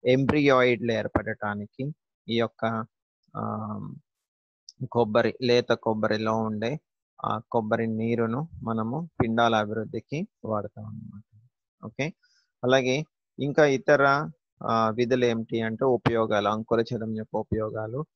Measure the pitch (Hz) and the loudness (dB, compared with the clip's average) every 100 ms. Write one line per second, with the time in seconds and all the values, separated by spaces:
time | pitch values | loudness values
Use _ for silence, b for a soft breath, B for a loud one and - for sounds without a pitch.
0 | 123 131 135 151 143 131 123 117 117 113 | 4 2 2 2 4 6 4 2 0 -2
1 | 104 - 104 107 104 104 104 _ 135 156 | -2 -4 -4 -6 -6 -6 -10 _ -8 -8
2 | _ _ - 117 113 _ 113 113 110 _ | _ _ -4 -2 -2 _ -4 -4 -8 _
3 | _ _ _ 104 107 107 107 107 101 139 | _ _ _ -10 -6 -6 -8 -10 -12 -16
4 | _ _ _ _ _ _ - - 127 120 | _ _ _ _ _ _ -20 -14 -4 0
5 | 110 110 113 - 127 120 117 117 - 110 | 2 4 2 0 2 2 4 0 0 0
6 | 107 107 110 110 110 107 113 151 _ _ | 0 0 0 -2 -2 -2 -4 -6 _ _
7 | _ _ - 107 - 120 107 113 113 110 | _ _ -6 -4 -2 -2 0 0 0 -2
8 | 113 117 113 117 165 - 113 113 110 135 | -2 0 0 -2 -6 -8 -6 -4 -4 -4
9 | 170 _ 117 113 117 113 104 110 110 110 | -8 _ -4 0 2 2 0 -4 -6 -10
10 | - 143 202 _ - 107 104 - 107 107 | -8 -8 -8 _ -6 -6 -6 -12 -14 -12
11 | 110 101 - 107 117 _ _ _ - - | -14 -18 -20 _ _ _ _ _ -18 -6
12 | 143 - _ _ _ _ 123 131 127 131 | -6 -6 _ _ _ _ 2 2 4 -2
13 | 160 _ _ - 135 143 147 135 - 147 | -4 _ _ -6 -2 4 4 4 4 4
14 | 139 139 160 - _ _ - 113 110 110 | 6 4 0 -10 _ _ -2 2 2 2
15 | 120 127 123 113 113 117 113 110 131 120 | 2 4 2 0 -2 -2 -2 0 2 2
16 | - 117 110 107 101 107 110 113 113 120 | 2 2 2 2 2 0 0 0 0 -4
17 | 110 110 110 107 110 110 110 110 110 123 | -4 -6 -6 -6 -2 -2 -2 -6 -8 -8
18 | 156 | -10